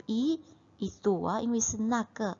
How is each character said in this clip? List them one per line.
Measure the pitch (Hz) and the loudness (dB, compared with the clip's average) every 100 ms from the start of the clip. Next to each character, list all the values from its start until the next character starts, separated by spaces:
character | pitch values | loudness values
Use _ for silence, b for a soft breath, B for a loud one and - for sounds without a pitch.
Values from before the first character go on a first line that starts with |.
| - | -2
i-, | 220 277 320 B B - - | 0 0 0 B B -20 -8
itu, | 196 - 208 180 170 | -8 -2 0 2 0
ah, | 208 | 0
因 | 226 | 0
为 | 233 | 0
是 | 220 220 | 0 0
那 | 220 240 | 0 0
个。 | 214 - 214 170 | -2 -4 -4 -4